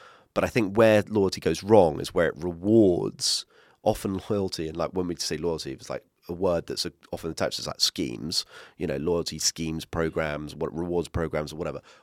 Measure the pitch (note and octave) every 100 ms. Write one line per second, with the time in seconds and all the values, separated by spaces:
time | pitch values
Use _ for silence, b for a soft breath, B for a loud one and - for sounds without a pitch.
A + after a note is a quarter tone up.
0 | B B B - - B2+ G2 G2+ A2+ G#2+
1 | - G#2 F#2+ - F2 E2 G2 A2 E2+ D2+
2 | F2 F2+ D#2+ - F2 E2+ G2 A2+ G2 F2
3 | G1+ - - - - b b b G#2 G#2+
4 | G#2 F#2 - G#2 F#2+ - D#2+ E2 D#2 F#2
5 | F2 E2+ - D#2 E2+ D#2+ C#2 C2 - C2
6 | - _ - F2 F#2 E2+ D2 C2+ E2 -
7 | - F2 E2 - F2 - D2+ - - -
8 | C2+ A1+ D#2 - - B B B E2 C#2
9 | D#2+ E2+ E2 D#2 - - D#2+ D#2+ - E2+
10 | D#2+ E2 D#2 D2 D2 D2 D#2+ D#2+ F2 F2
11 | D#2+ - D#2+ D#2 D2 D#2 D#2+ C#2 B B